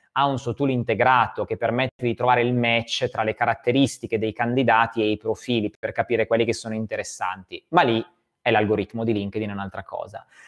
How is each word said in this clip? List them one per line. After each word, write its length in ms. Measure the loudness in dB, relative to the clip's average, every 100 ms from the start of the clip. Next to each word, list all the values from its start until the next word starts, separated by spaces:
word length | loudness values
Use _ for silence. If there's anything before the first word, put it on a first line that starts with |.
| _
ha 120 | -2 0
un 140 | 0
suo 160 | -4 -2
tool 160 | 0
integrato 760 | 0 0 2 4 4 2 -2 -4
che 100 | -2
permette 500 | -2 0 -4 _ -4
di 100 | 0
trovare 260 | 2 2
il 120 | 2
match 560 | 2 2 0 -2 -4 -4
tra 140 | -2
le 120 | -4 0
caratteristiche 840 | -2 0 0 2 2 0 -4 -2
dei 160 | -2
candidati 680 | -2 0 2 4 4 4 2
e 100 | 0
i 60 | 0
profili 540 | -4 -6 -2 -2 -2 -6
per 140 | -8
capire 340 | -4 -2 0 0
quelli 200 | 2 2
che 80 |
sono 200 | -2 -6
interessanti, 880 | -8 -6 -8 -8 -8 -8 -8 -12 -16 _
ma 140 | 2
lì 200 | 4 2 -2 _ _ _
è 60 | 2
l'algoritmo 540 | 2 4 0 -2 -4
di 100 | -2
LinkedIn, 360 | -2 -2 -6 -6
è 40 |
un'altra 300 | -6 -8 -10
cosa. 420 | -10 -10 -10 -14 -18 -20